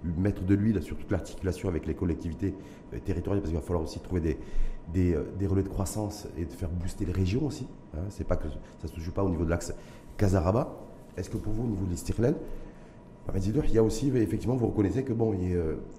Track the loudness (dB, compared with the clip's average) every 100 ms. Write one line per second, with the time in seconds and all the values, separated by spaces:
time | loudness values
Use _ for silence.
0 | -2 2 2 2 2 4 4 2 0 -6
1 | -2 -2 -2 -4 -4 -2 -2 -2 -2 -2
2 | 0 0 -4 -2 -4 -4 -12 -16 -12 -8
3 | -4 -2 0 0 0 -2 0 -2 -2 -6
4 | -2 0 2 -2 0 4 4 0 -2 2
5 | 4 4 0 -2 2 2 2 0 -2 -2
6 | -4 -6 -10 -6 -6 -4 -4 -2 -4 -2
7 | -2 2 2 2 0 -2 -10 -12 -10 -6
8 | -6 -6 0 0 0 -6 -12 -10 -10 -6
9 | -6 0 0 2 2 0 -2 -10 -12 -18
10 | -14 2 4 6 4 2 0 -6 -14 -18
11 | -12 -8 -6 -4 -2 0 0 0 -2 -2
12 | -2 2 2 2 -4 -8 -10 -16 -20 -20
13 | -20 -10 -4 0 2 4 6 6 6 4
14 | 2 4 2 2 0 2 2 4 4 2
15 | 0 2 2 2 2 2 0 -2 -8